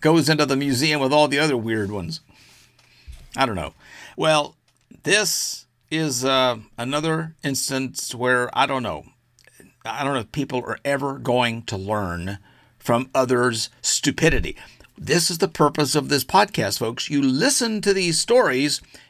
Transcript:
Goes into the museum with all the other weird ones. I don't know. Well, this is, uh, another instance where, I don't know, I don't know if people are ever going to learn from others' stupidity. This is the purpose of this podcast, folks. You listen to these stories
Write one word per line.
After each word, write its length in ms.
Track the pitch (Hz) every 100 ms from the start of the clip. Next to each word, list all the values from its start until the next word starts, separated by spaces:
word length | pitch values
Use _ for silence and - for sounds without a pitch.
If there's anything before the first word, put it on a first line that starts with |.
Goes 280 | 156 165 143
into 180 | 156 143
the 80 |
museum 460 | 135 143 127 156 151
with 120 | 131
all 140 | 151 147
the 140 | 143
other 160 | 156 127
weird 340 | 110 110 101
ones. 300 | 104 82 82 - _ - - _ _ _ _ - - - 127
I 100 | 131
don't 100 | 95
know. 160 | 73 - - - - -
Well, 400 | 156 151 147 - _ _ _ -
this 640 | 143 208 196 - - - - _ _
is, 340 | 160 156 120
uh, 340 | 131 135 127 113 107 -
another 580 | 123 147 160 160 160 -
instance 720 | 143 131 - 135 131 - -
where, 360 | 113 127 127 123 -
I 100 | 139
don't 160 | 135
know, 240 | 110 76 - _ _ _ _ - - _
I 200 | 113 113
don't 100 | 139
know 60 | 135
if 120 | 107
people 260 | 147 131 127
are 180 | 117 110
ever 340 | 139 139 139 135
going 440 | 123 123 120 113
to 140 | - 98
learn 640 | 98 107 95 87 90 101 _ _ _ _
from 320 | - 120 131
others' 560 | 135 127 123 123 113 - _
stupidity. 760 | - - - 160 165 160 - - - - - -
This 320 | 143 170 165
is 80 | 165
the 100 | 180
purpose 460 | - 147 151 147
of 140 | 151 135
this 160 | 139
podcast, 540 | - 190 208 - 104 -
folks. 300 | 113 120 -
You 140 | 143
listen 580 | 135 131 254 277 233 214
to 140 | 202
these 260 | 196 175 160
stories 600 | - 247 190 127 147 - - -